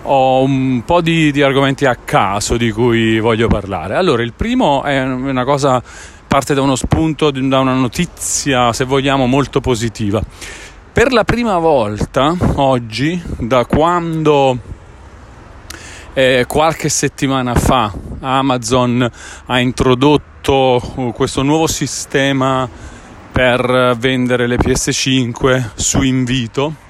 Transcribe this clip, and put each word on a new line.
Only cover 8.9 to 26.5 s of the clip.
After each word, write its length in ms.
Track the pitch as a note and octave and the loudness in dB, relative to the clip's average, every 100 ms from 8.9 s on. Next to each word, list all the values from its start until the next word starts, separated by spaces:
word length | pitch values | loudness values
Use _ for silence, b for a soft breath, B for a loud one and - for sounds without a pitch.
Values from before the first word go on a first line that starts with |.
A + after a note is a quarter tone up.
| C#3 C3+ C#3 B2 | 0 0 0 2
molto 340 | C3+ C3 C#3+ | 0 0 -2
positiva. 600 | B2+ A#2 A#2 - G#2+ G#2 - B B B B B - | 0 -2 -2 -4 -2 -2 -4 B B B B B -6
Per 200 | - B3 | 0 2
la 100 | A#3+ | 2
prima 340 | G3 A#3 A#3 F3+ | 2 0 0 2
volta 760 | E3 C#3 G#2 G#2 - C3 C#3 F3+ - | 2 2 0 -4 -4 0 0 0 0
oggi, 680 | C#3 C#3 B2+ A#2 G#2+ D3 F3 - - | 2 2 0 -2 -4 -4 -4 -8 -8
da 260 | A#2 B2+ | 0 0
quando, 920 | A#2 C#3 E3 F3 E3+ D#3+ D3+ D3 C3+ B2 - - - - - - - - - - - B B B B | 2 2 2 0 -2 0 2 4 2 0 -8 -18 -20 -20 -20 -20 -20 -20 -20 -20 -20 B B B B
eh, 320 | - C3 B2+ B2 | 0 2 2 0
qualche 400 | D3 D#3+ D3 D#3 | 0 0 0 -4
settimana 680 | - C#3 - C3+ C3+ B2 | -2 -4 -2 -2 -2 0
fa 380 | A#2 - C3 G#2+ - - - | 0 2 2 0 -4 -12 -10
Amazon 880 | C3+ C3+ C3+ B2+ A2+ B2+ B2 A#2+ A#2+ B B B - | -2 0 0 -2 0 2 2 0 -2 B B B -4
ha 140 | B2 | -2
introdotto, 1200 | B2 A#2 B2+ B2 C#3+ D3 - - - C3+ C3 B2 - - | 0 0 2 4 4 2 -2 -6 0 2 2 2 -2 -6
uh, 160 | B2 | -6
questo 320 | - C3 - | -4 -4 0
nuovo 240 | C3+ D#3 D#3+ | 0 2 0
sistema 1000 | - C#3 - - C#3+ C3+ C3+ C3 C3 B2+ B B B B B - | -2 -6 -8 -4 -2 0 0 0 -2 -4 B B B B B -6
per 640 | C3 B2+ B2 A#2+ B2+ B2 A#2+ | 0 2 2 2 2 2 2
vendere 480 | C3 C3 B2 B2 A#2+ | 0 0 0 0 0
le 80 | A#2+ | 0
P 160 | B2+ | 0
S 180 | B2+ - | 0 -2
cinque 760 | C3 C#3 C3 A#2+ A#2+ C3+ B2+ A#2 - | -2 0 0 -2 0 0 2 -2 -6
su 260 | - C#3 | -2 0
invito. 720 | C3+ C3 B2 C3 A2+ | 0 0 0 -2 -4